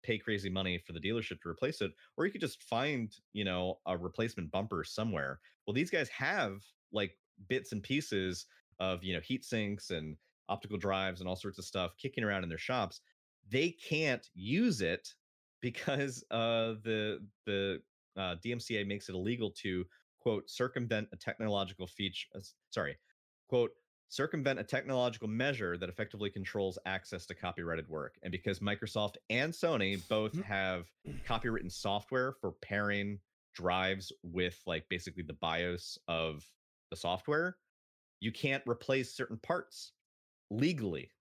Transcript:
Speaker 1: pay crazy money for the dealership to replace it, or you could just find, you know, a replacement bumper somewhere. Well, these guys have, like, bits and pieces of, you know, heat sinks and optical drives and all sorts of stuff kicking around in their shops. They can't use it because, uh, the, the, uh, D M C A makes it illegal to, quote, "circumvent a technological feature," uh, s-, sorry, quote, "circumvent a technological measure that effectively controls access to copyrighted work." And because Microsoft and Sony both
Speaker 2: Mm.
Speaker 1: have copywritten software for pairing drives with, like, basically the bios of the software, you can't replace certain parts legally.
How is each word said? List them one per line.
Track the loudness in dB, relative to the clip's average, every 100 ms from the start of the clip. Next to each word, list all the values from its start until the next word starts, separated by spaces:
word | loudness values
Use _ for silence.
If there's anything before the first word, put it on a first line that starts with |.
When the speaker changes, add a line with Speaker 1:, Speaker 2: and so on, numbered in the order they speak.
Speaker 1:
pay | 0 0
crazy | 2 0 0
money | 0 0 0
for | -4
the | -4
dealership | 0 0 -2 -6
to | -6
replace | -2 -2 0
it, | -4 -4 -12 -2
or |
you | -2
could | 0
just | -4 -4
find, | -2 0 2 0 -4 -8 _
you | -2
know, | 0 2 0 -2
a | -2 -2
replacement | -2 0 -2 -2 -2
bumper | -2 0 -2
somewhere. | -2 -2 0 0 -2 -4 -12 _
Well, | -2
these | 0 2
guys | 0 0
have, | 0 0 2 0 -2 -12 _ _
like, | -2 -2 -4 _ -20 -2
bits | -2 0
and | -6
pieces | 0 0 2 2 2 -2 -8 -20 _ -2
of, | 0 0
you | -2
know, | -4
heat | 0 -4
sinks | 0 0 0 -2 -4
and | -4 -4 -10 _ _ -6
optical | -6 -2 -2
drives | 2 2 2 -2
and | -4
all |
sorts | -2 -4 -8
of |
stuff | -4 0 -2 -2
kicking | -4 0
around | 2 2
in | 0
their | -4
shops. | 0 0 0 -4 _ _ _ _ -2
They | 2 2
can't | 0 -2 2 4 2 -2
use | -8 2 4 6 6
it | 4 2 -4 -18 _ _ _ _
because, | -4 -2 0 2 0 -4 -2
uh, | 2 4 4 2 -2
the, | 0 2 2 -2 -8 _
the, | 0 2 2 0 -6 _ _
uh, | -4 -2 -2
D | -2
M | -2
C | 0 -2
A |
makes | 0 -2 -2
it |
illegal | -2 0 0 -2 -2
to, | -2 0 -2 _ _ _
quote, | 0 0 -4
"circumvent | -2 -2 0 0 0 -2
a | -6
technological | -6 -2 0 2 0 -4 -10
feature," | -4 -4 -4 -8
uh, | -10
s-, | -12 _ _
sorry, | -2 -2 -4 _ _ _ _ _
quote, | 4 4 -2 _ _ _
"circumvent | -2 0 2 2 0
a |
technological | 0 -2 2 2 2 0 -2
measure | 2 2 2 0 -2
that | -4
effectively | -4 -6 -2 -2
controls | -2 -2 0 0 0
access | -4 -4 -4 -10
to | -8
copyrighted | -6 -4 -4 -2 -2 -2
work." | -6 -6 -8
And | -6
because | -2 0 0
Microsoft | 0 0 -2 0 0 -2 0
and | 2 2
Sony | 2 2 4 2 0 2
both | 2 2
Speaker 2:
Mm. | -2
Speaker 1:
have | -2 0 0 -2 -6 _ -8 -6
copywritten | 0 0 2 0 -4
software | -4 0 0 0 0 0
for | -2 -6 -6
pairing | -2 0 2 2 0 -4 _ _ _
drives | -2 2 4 2 0 -4 -12
with, | -4 0 0 0
like, | -2 -2 -2
basically | -4 -4 -8
the | -8
bios | -2 0 2 0 -2 -6 -10 -2
of | 0 0 -4 -12 _ _ _ _
the |
software, | -4 -2 -2 2 2 0 -4 _ _ _ _ _ _
you | -4
can't | 0 0 0 0
replace | 0 2 2 2
certain | -4 -4 -4
parts | -2 -2 -2 -14 -16 _ _ _ _ _ _
legally. | 2 4 4 0 -2 -8 _